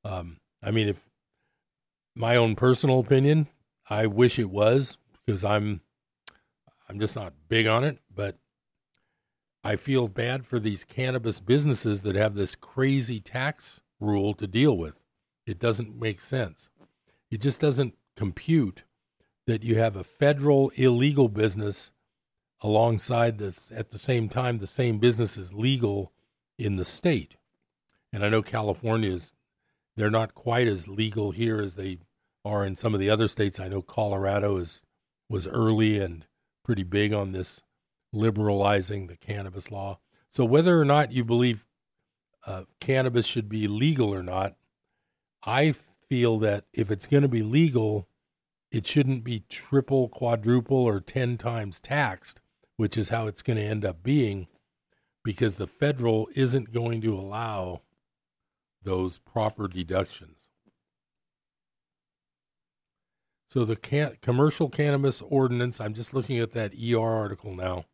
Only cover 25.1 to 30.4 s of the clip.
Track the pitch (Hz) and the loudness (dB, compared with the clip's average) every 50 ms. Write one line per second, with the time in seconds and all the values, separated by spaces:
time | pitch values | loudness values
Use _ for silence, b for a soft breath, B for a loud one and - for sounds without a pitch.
25.1 | 117 110 117 101 - 107 95 90 95 104 113 131 135 127 117 104 101 101 92 - | 4 4 -2 -2 -4 -8 -12 -12 -6 -2 0 2 2 2 0 0 0 -2 -4 -8
26.1 | _ _ _ _ _ _ _ _ _ - 117 104 101 92 90 - - - - 180 | _ _ _ _ _ _ _ _ _ -6 -4 -2 -2 -2 -2 -4 -4 -2 0 0
27.1 | 156 107 73 _ _ _ _ _ _ _ _ _ _ _ _ _ _ _ _ _ | 0 0 -4 _ _ _ _ _ _ _ _ _ _ _ _ _ _ _ _ _
28.1 | - 101 101 104 110 110 107 - - 113 107 104 98 - - 113 110 113 110 98 | -6 -2 0 2 2 0 0 -2 -6 -4 -2 -2 -4 -2 -2 0 0 0 0 0
29.1 | 92 87 - - _ _ _ _ _ _ _ _ _ _ _ _ _ 110 107 107 | -2 -4 -8 -14 _ _ _ _ _ _ _ _ _ _ _ _ _ -2 0 2
30.1 | 110 110 110 110 _ - | 2 0 0 -2 _ -8